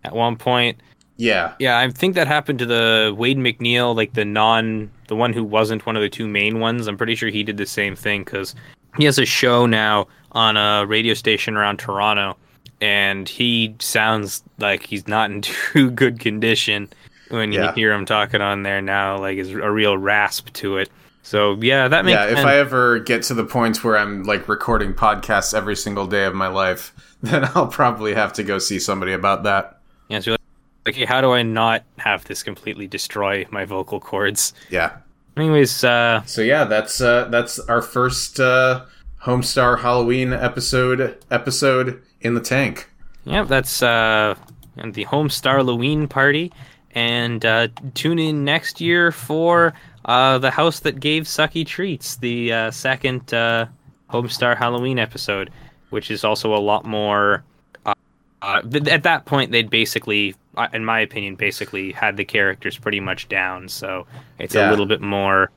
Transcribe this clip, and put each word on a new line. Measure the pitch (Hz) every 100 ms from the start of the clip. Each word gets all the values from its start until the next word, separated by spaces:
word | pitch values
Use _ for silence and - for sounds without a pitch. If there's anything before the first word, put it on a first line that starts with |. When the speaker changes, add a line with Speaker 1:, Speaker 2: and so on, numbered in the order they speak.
Speaker 1:
at | -
one | 113 117 113
point? | - 123 120 113 _ _ _ _
Speaker 2:
Yeah. | 117 101 82 -
Speaker 1:
Yeah, | 131 120
I | 127
think | 127 185 180
that | 151
happened | 151 147 135
to | 120
the | 117 113 113 110 101
Wade | 120 135
McNeil, | 123 120 120 120 123 113
like, | 107
the | -
non, | 104 107 110 113 113 110 104 - -
the | 107
one | 120
who | 117
wasn't | 107 107 107 110 -
one | 110
of |
the | 104
two | - 113
main | 101 104 113
ones. | 113 120 107
I'm | 101
pretty | 113
sure | 117 113
he | 107
did | 104 104
the | 98
same | - 101 95
thing, | 107 104
'cause | 95 98 95 - - - _ -
he |
has | 151 139
a | 123
show | - 127 120 120
now | 110 107 104 95 _ _
on | 117 113 107
a | 104 104 101
radio | 107 113
station | 110 - 107 - 107
around | 104 101
Toronto, | 107 98 104 104 98 92 _ _ - _
and | 104 101 98 98 92
he | - 120 117 113 110
sounds | - 117 110 110 101 - _ -
like | 104 98 -
he's | 101 92
not | 107 107
in | 101
<laughs> |
too | 101 - - 156 135
good | 123 127 117
condition | 117 107 113 110 - 104 101 - - _ _
when | 120 107
you | 101
Speaker 2:
Yeah. | 85
Speaker 1:
hear | 87 110
him | 104 98
talking | 107 104 104
on | 101 101
there | 98 98
now, | 98 98 98 98
like, | 98 98
it's | 92
a | 101 104
real | 107 104 98
rasp | 98 104 104 - -
to | - 98 98
it. | 98 _ _ _
So, | - 104 104 101
yeah, | 117 135 127
that | 160
makes | 185
Speaker 2:
Yeah, | 107 104
if | 120
Speaker 1:
sense. | 139
Speaker 2:
I | 143
ever | 139 131 123 117
get | 107 117
to | -
the | 117
point | 110 127 117 110
where | 117 107
I'm, | 104 101
like, | 95 104 -
recording | 104 - 110 101
podcasts | - 113 104 - 104 95
every | 107 98
single | 98 - 101 95
day | 101
of | 98
my | 95 95
life, | 95 95 90 - - -
<laughs> | _
then | 107 135 135
I'll | 170 131
probably | - 131 110 107
have | 104 104
to | -
go | 101 98
see | - 98
somebody | - 95 92
about | 92 98 98
that. | 104 98 - _ _ _ _
Speaker 1:
Yeah, | 110
so | 95
you're | 113 _ _ _ _ -
like, |
"Okay, | 117
how | 127 127
do | 131
I | 123
not | 117 110 113 113 - -
have | - 95 -
this | 92
completely | - 92 - 101 98
destroy | 98 - 107 101 98 90
my | 101
vocal | 95 95 92 101
cords?" | - 98 101 104 - - -
Speaker 2:
Yeah. | 90 82 - - _ _ -
Speaker 1:
Anyways, | 156 151 131 -
uh, | 127 120 117 113 -
Speaker 2:
So, | -
yeah, | 113 147
that's, | 127 107 107 -
uh, | 123 120 117
that's | 117 117 -
our | - 117
first, | 113 127 127 123 - -
uh, | 131 127 127 127 - - - -
Homestar | - 123 127 - 123 120
Halloween | 123 123 117 127 127
episode, | 127 123 - 123 131 127 127 127 - -
episode | 120 120 - 139 127 127 123 _ _
in | 117
the | 120
tank. | 113 127 127 78 - _ - -
Speaker 1:
Yep, | - 160 208
that's, | 135 127 -
uh, | 123 117 113 110 107 98 - - - -
the | 113 104 98
Homestar | 143 151 - 135 135
Halloween | 131 120 127 151 147
party. | - 139 147 170 - - _ _
And, | 120 117 120 120 117
uh, | 113 113 117 117 135
tune | - 156 170
in | 160 151
next | 143 143 - -
year | 165 175 170
for, | 156 - 156 165 170 170 160 - - -
uh, | 123 131 131
The | 131
House | 131 165 160
That | 156 135
Gave | 143 156
Sucky | 156 - 156 165 156
Treats, | - 190 147 - -
the, | 123 120 117
uh, | 113 113
second, | 110 131 131 135 127 -
uh, | 117 117 117 113 - - _ _
Homestar | 120 120 - 123 120
Halloween | 120 120 127 127
episode, | 110 - - 98 95 - - _ _
which | 110 -
is | 107
also | 110 107 113
a | 107
lot | 101 104 -
more, | 107 104 104 101 98 - _ _ -
uh, | - 101 _ _ _ _
uh, | - 98
th-, | 113 139 147
at | 160
that | 160 160 -
point, | 139 127
they'd | 117 110
basically, | 113 113 113 - 104 101 92 _ -
uh, | 113
in | 113 110
my | 113
opinion, | 107 - 101
basically | 95 104 - - 98 95
had | 95 107 101
the |
characters | 101 110 98 95 101 -
pretty | - 101
much | 95 92 -
down. | 98 92 92 92
So | - 95 92 87 - - _
it's | 90
a | 107
Speaker 2:
Yeah. | 98
Speaker 1:
little | 107 101
bit | 104
more | 101 101 98 95 95